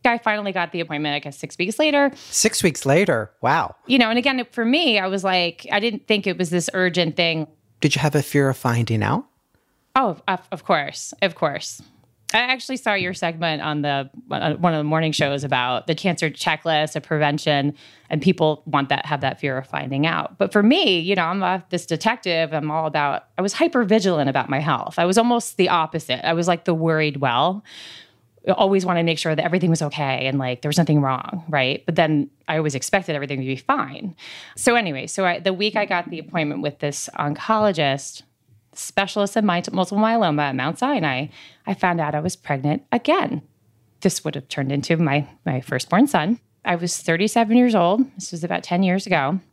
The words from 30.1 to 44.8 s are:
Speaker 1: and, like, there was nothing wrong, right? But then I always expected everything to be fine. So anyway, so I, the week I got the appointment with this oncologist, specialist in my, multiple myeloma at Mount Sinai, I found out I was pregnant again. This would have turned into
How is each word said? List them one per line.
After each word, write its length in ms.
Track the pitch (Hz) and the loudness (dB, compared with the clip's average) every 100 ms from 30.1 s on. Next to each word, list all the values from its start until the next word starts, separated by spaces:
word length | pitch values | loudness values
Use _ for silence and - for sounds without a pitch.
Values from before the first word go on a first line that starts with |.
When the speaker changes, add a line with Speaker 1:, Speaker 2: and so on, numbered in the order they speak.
| 127 131 | -2 -2
Speaker 1:
and, 100 | 139 | -2
like, 240 | 127 123 | -2 -4
there 60 | 151 | 0
was 100 | 147 | 2
nothing 220 | 160 151 | 4 4
wrong, 420 | 139 131 - 185 165 | 2 -2 -6 -10 -2
right? 340 | 147 131 147 | 0 0 0
But 120 | - 170 | -2 2
then 340 | 160 151 143 _ - | 2 2 -2 _ -4
I 120 | 160 | -2
always 180 | 151 135 | -2 -4
expected 400 | - 196 175 147 | -2 -2 -2 -6
everything 240 | 139 135 | -4 -6
to 40 | |
be 120 | 131 135 | -4 -6
fine. 580 | - 277 - - 202 - - - - - | -2 -2 -2 -8 -12 -12 -18 -18 -18 -2
So 200 | - 233 | 2 2
anyway, 320 | 196 135 165 | 0 -4 -6
so 160 | - | -2
I, 160 | 185 175 | 0 0
the 120 | 180 | -2
week 220 | 185 208 | 0 -2
I 100 | 214 | 0
got 260 | 202 180 175 | 0 -2 -2
the 100 | 165 | -10
appointment 420 | 156 175 151 147 | -6 -2 -2 -2
with 160 | 147 - | -4 -4
this 320 | 147 143 - - | -6 -4 -10 -4
oncologist, 1040 | 147 151 - 220 214 165 143 139 - - _ _ _ _ _ | -4 -4 0 2 2 2 0 0 -6 -16 _ _ _ _ _
specialist 640 | - - - 196 214 202 220 | -14 -4 -2 -2 0 0 2
in 80 | |
my, 200 | 208 175 - | 0 0 -2
multiple 260 | 185 180 202 | -2 -2 0
myeloma 440 | 220 233 180 147 | 2 2 2 2
at 120 | 143 | 0
Mount 240 | 131 135 170 | -2 -4 -2
Sinai, 480 | 262 269 156 127 151 - - _ - | -2 0 0 -2 -6 -12 -20 _ -8
I 80 | |
found 260 | 190 180 170 | -2 0 0
out 140 | 151 | -2
I 60 | 151 | -2
was 160 | 175 - | -4 -8
pregnant 480 | - 139 143 151 _ | -6 -2 0 -2 _
again. 500 | 240 262 359 - - - _ _ _ _ _ | -2 2 0 0 -6 -10 _ _ _ _ _
This 200 | 190 - | -2 -2
would 140 | 156 143 | -6 -8
have 100 | - | -8
turned 240 | - 135 | -6 -2
into 260 | 143 | -4